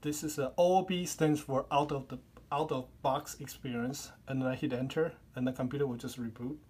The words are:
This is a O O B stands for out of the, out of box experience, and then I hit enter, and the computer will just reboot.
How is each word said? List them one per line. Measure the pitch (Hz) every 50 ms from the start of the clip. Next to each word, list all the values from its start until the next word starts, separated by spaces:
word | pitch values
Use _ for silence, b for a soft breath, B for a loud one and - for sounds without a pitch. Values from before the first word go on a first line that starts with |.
This | - 147 151 - -
is | 151 - -
a | 135 131 -
O | - 175 175 180 190
O | 185
B | 185 190 175 180 175
stands | - - 160 156 151 143
for | - - 135 127 127 -
out | 143 143 151 147
of | 147 139 131 -
the, | 131 123 - - - - - -
out | - 143 156 151
of | 151 131 127 - - -
box | - 139 131 143 143 - - -
experience, | 147 - - - - 135 120 120 120 127 131 - - - - - - -
and | 135 131
then | 131 131
I | 127
hit | 127 - 135 123
enter, | 120 131 135 - 160 160 165 - - - - -
and | 131 127 127
the | 127
computer | - 131 127 131 143 143 131
will | 120 117
just | - 123 - 127
reboot. | 120 117 107 - 120 127 151 151 - -